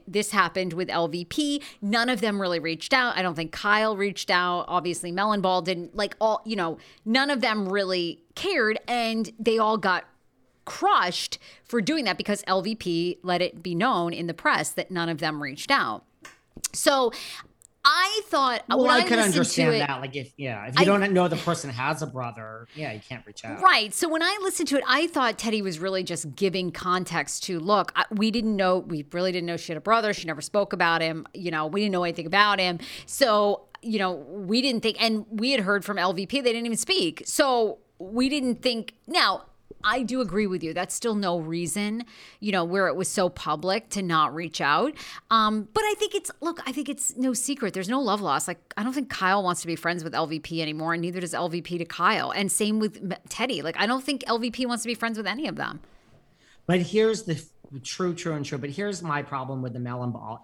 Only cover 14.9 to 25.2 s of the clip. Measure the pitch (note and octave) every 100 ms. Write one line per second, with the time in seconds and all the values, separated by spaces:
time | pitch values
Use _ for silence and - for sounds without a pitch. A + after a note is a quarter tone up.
14.9 | F3+ E3 D3+ D#3+ D3+ C#3+ C#3+ - C#4 A#2
15.9 | G#2+ - _ - - _ - - - D4+
16.9 | C4+ A#3+ - - - - _ - _ C#4
17.9 | E4 F#4+ G#4+ G#4 D4+ C4+ A#3 - C4 B3+
18.9 | B3 F4+ A3+ G3+ E3 - E3+ D#3+ D3 C#3+
19.9 | C3 C3+ C#3 B2 - C3+ G#2 A2 C3 F#3
20.9 | G3+ G3+ F3+ F3+ D#3+ F3 D#3+ C#3+ A#2+ C#3
21.9 | D3+ D#3 B2+ A#2+ A2+ A2 A2 A#2 D#3 C#3+
22.9 | G#2+ - B2 G#2+ - A2+ G#2 - A#3+ G#3+
23.9 | - E4+ D#4+ E4+ G4+ F#4+ - D4+ C#4 -
24.9 | C4+ E4+ D#4